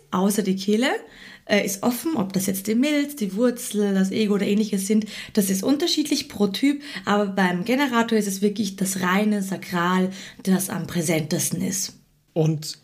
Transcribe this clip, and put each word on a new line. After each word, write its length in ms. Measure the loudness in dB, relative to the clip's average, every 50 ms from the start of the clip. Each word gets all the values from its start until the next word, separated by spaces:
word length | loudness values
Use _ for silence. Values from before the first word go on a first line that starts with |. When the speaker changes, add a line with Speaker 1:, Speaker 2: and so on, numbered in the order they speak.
| -8 _
Speaker 1:
außer 320 | 0 2 2 2 2 2 0
die 120 | 0 0
Kehle, 340 | 0 0 2 2 2 2 2 0 -2 -6 -10 -18 -20 -20 -20 -20 -18 _
äh, 200 | 0 0 2 2
ist 160 | 0 -2 -2
offen, 340 | 0 -2 -2 0 -2 -2 -2
ob 180 | -2 -2 -2 -2
das 120 | -2 0
jetzt 220 | 0 -2 -2 -2 0
die 80 | 0
Milz, 400 | 2 2 2 2 2 0 -2 -4
die 180 | -4 -4 -4 0
Wurzel, 640 | 2 2 2 2 0 -6 -4 -2 0 0 2 2
das 160 | 2 2 2
Ego 240 | 2 0 2 2 2
oder 100 | 2 2
ähnliches 400 | 2 2 2 2 0 0 -2 0
sind, 200 | 2 2 2 2 0 -6 -12 -14 -2 0
das 160 | 0 2 2
ist 140 | 0 0 2
unterschiedlich 680 | 2 2 2 2 0 0 0 0 0 -2 -2 -4 -6
pro 180 | -4 -2 -2 0
Typ, 340 | 0 2 2 2 2 0 -4 -10 -14 -8 -2
aber 220 | 0 2 2 2
beim 400 | 0 0 0 2 2 0 0 0
Generator 520 | 0 0 2 2 2 2 2 2 2 2 2
ist 100 | 2 0
es 160 | -2 0 0
wirklich 320 | 0 0 0 -2 -4 -2
das 260 | -2 -2 -2 0 0
reine 400 | 0 2 2 2 2 2 2 0
Sakral, 680 | 0 -2 -4 -6 -6 -4 -2 0 0 2 2 2 2 0 -2 -6 -14 -18 -18 -6 0
das 260 | 2 2 2 2 0
am 160 | -4 -6 -6
präsentesten 760 | -4 -4 -2 0 2 0 0 0 0 -2 -2 -2 -2 -2 -2
ist. 380 | -2 -2 -2 -4 -4 -6 -8 -14 _ _ _ _ _ _ _
Speaker 2:
Und 440 | 2 2 2 2 0 -4 -8 -12 -10